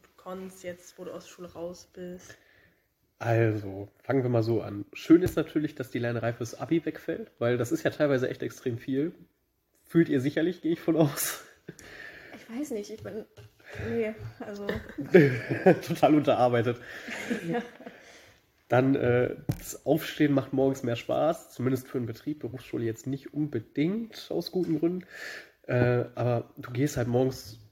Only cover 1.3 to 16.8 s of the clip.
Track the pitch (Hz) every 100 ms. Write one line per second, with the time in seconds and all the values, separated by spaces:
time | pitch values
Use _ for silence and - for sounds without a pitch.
1.3 | - 175 165 170 180 - - 180 180 -
2.3 | - _ _ _ _ _ _ _ - 113
3.3 | 113 113 104 101 95 101 _ - 135 123
4.3 | 120 110 113 101 101 101 - - 165 180
5.3 | - - 156 147 - 123 - 120 117 113
6.3 | 120 120 - 127 165 156 - - 165 226
7.3 | - 120 123 117 160 147 - 147 135 127
8.3 | 123 123 - 131 117 - 135 160 - -
9.3 | _ _ _ _ _ _ 170 160 143 131
10.3 | 156 165 180 156 170 - 160 147 - -
11.3 | - - - - - - - - - -
12.3 | - - 233 294 226 208 220 202 208 214
13.3 | - - _ - - 214 233 214 214 -
14.3 | - 220 202 202 214 - - 139 190 143
15.3 | 123 - 135 190 160 - 175 143 151 139
16.3 | 107 123 120 117 117